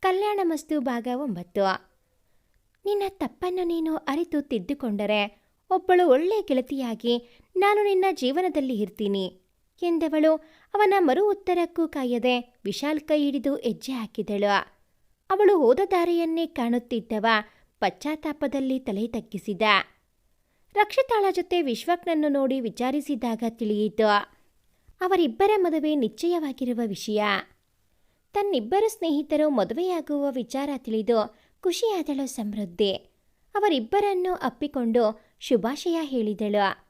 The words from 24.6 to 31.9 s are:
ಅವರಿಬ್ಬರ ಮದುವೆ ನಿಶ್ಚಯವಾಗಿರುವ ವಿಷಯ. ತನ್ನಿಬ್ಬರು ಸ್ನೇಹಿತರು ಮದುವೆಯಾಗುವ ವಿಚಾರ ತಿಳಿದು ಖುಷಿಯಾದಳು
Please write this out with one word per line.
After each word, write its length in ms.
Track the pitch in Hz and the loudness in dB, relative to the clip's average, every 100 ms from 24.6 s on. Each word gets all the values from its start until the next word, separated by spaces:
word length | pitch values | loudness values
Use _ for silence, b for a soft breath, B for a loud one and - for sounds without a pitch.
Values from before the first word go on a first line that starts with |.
| _ _ _ - | _ _ _ -6
ಅವರಿಬ್ಬರ 500 | 370 370 320 226 403 427 | 0 2 0 2 2 4
ಮದುವೆ 380 | 349 311 302 302 | 2 0 0 0
ನಿಶ್ಚಯವಾಗಿರುವ 840 | 220 - 339 349 302 262 247 233 233 | -2 -2 -2 -2 -4 -6 -4 -4 -4
ವಿಷಯ. 380 | 196 - 214 208 196 - _ _ _ _ _ _ _ _ | -6 -4 -2 0 -2 -4 _ _ _ _ _ _ _ _
ತನ್ನಿಬ್ಬರು 560 | 415 403 330 220 370 427 | -2 0 -2 0 0 0
ಸ್ನೇಹಿತರು 600 | 427 330 294 285 302 302 | -2 -2 -2 0 0 2
ಮದುವೆಯಾಗುವ 840 | 277 269 254 359 349 - 285 285 | 2 0 -2 -2 -2 -4 -2 -2
ವಿಚಾರ 380 | 262 226 262 285 277 | -4 -6 -6 -6 -6
ತಿಳಿದು 580 | 254 220 208 226 208 b b b | -4 -4 0 0 0 b b b
ಖುಷಿಯಾದಳು 680 | - 349 453 | -4 -2 0